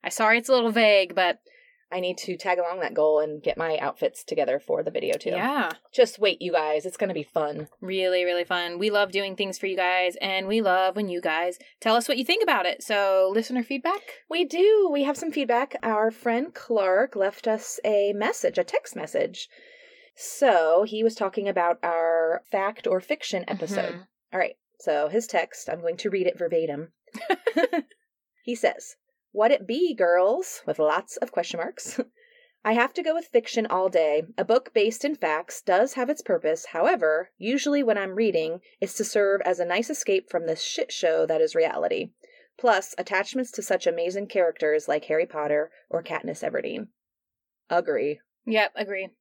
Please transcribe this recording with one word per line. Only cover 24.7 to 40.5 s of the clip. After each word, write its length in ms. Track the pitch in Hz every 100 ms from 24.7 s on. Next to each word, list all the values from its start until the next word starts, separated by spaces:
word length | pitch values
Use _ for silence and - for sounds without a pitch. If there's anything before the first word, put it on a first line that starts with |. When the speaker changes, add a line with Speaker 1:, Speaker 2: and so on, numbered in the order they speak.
| _
Speaker 2:
So, 300 | - 147 151
his 180 | 202 226
text, 420 | 185 165 - -
I'm 120 | 165
going 160 | 170 180
to 140 | 208
read 180 | 190 180
it 100 | 175
verbatim. 540 | 170 165 160 143 165 _ _ - 679
<laughs> 540 | - - 453 494 339 - _ _ _ _ _
He 120 | -
says, 420 | 240 - - - - _ _ _
"What 180 | 202 220
it 160 | 285 190
be, 280 | 247 349
girls?" 680 | 226 180 175 190 269 370 - -
with 120 | 151
lots 400 | 156 160 - -
of 140 | 247
question 260 | - 175 175
marks. 420 | 165 - - - - _ _
<laughs> 320 | _ _ _
"I 80 | -
have 220 | 226 262
to 80 | -
go 120 | 320
with 120 | 330 339
fiction 400 | 240 226 - 220
all 240 | 185 185
day. 320 | 180 156 151 160 -
A 60 |
book 280 | - 233 -
based 320 | 226 208 226
in 120 | 285 302
facts 440 | 165 156 - -
does 340 | - 185 262
have 140 | - 247
its 140 | 294
purpose. 440 | - 175 156 160 -
However, 580 | 165 190 233 156 156 185 _
usually 460 | 196 269 294 285
when 160 | 254 208
I'm 160 | 196
reading, 460 | 190 220 175 160 170 _ _
it's 140 | 196
to 100 | -
serve 380 | 214 214 202 196
as 160 | - 180
a 60 | 175
nice 240 | 180 233
escape 400 | 302 - 190 -
from 160 | 175
the 100 | 165